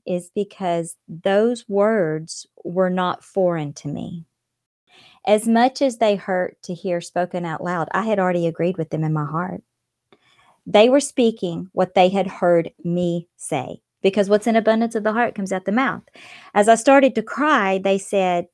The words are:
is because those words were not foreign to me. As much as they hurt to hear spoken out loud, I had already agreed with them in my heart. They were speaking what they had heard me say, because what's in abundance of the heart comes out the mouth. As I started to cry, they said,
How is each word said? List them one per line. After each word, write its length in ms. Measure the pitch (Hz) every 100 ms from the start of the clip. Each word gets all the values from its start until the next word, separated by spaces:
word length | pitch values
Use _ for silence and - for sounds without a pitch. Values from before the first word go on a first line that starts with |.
| -
is 240 | 180 175
because 640 | - 202 - 185 170 165 - -
those 600 | 165 196 196 226 233 -
words 800 | 196 208 220 160 156 160 - - _
were 260 | - 175 185
not 340 | 185 180 -
foreign 500 | _ 196 180 170 147
to 140 | 151 147
me. 380 | 175 - 170 160 _ _ _ _ _ _ _ _ _ -
As 220 | 214 226
much 320 | 226 247 254
as 160 | 277 233
they 160 | 220 202
hurt 420 | - 180 185 -
to 100 | -
hear 260 | 175 196 175
spoken 440 | 175 180 180 180 170
out 180 | 160
loud, 240 | 175 175 156
I 100 | 185
had 160 | 220 202
already 300 | 180 175 165
agreed 300 | 165 170 185
with 120 | 160
them 140 | 156
in 100 | 156
my 120 | 156 147
heart. 380 | 156 185 185 - _ _ _ _ _ _ _ _ _ -
They 240 | 208 233
were 100 | 277
speaking 720 | 277 - 226 226 180 170 185
what 200 | - 185
they 160 | - 180
had 160 | 196 190
heard 460 | - 180 170 165 -
me 440 | 175 175 175 170 170 _
say, 440 | - 147 127 - _ _
because 280 | 190 196 196
what's 180 | 208 233
in 80 | 226
abundance 400 | 220 220 233 226
of 80 |
the 100 | 214
heart 220 | 214 233 -
comes 160 | 190
out 120 | 190 196
the 60 |
mouth. 320 | 220 262 180 - - - - -
As 140 | 202 208
I 80 | 226
started 400 | 277 269 269 -
to 60 |
cry, 560 | 220 - 294 277 196 190
they 200 | 196 196
said, 500 | - 202 185 175 175